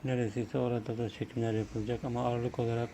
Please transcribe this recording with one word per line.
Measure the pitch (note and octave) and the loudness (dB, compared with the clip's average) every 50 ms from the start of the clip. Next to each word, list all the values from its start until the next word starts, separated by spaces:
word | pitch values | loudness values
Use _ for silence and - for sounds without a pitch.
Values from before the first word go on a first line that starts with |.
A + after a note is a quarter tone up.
| - | -2
neresiyse | C3 B2+ B2 A#2+ G#2+ G2+ B2 A2 G#2 - C3 | 0 2 2 2 2 0 -2 -2 0 0 0
orada | B2 A#2+ A#2+ A#2 G#2+ - A#2 A#2 | 2 2 2 0 0 -2 -2 -2
da | A#2+ G#2 | -2 -2
çekimler | - - A2+ - - A#2+ A2+ A2+ G#2+ | -2 -4 -6 -4 0 0 2 2 2
yapılacak | A2 G#2 - - A2 G#2+ A#2 A#2+ A2+ - | 2 0 0 -2 -2 -2 0 -2 -2 -2
ama | B2+ A#2+ A#2+ B2+ | -2 0 0 2
ağırlık | B2 A#2+ A#2+ A#2+ B2 - - | 2 2 2 0 -2 0 0
olarak | A#2+ A#2 A#2 A#2 A#2+ - | 0 2 2 0 0 -2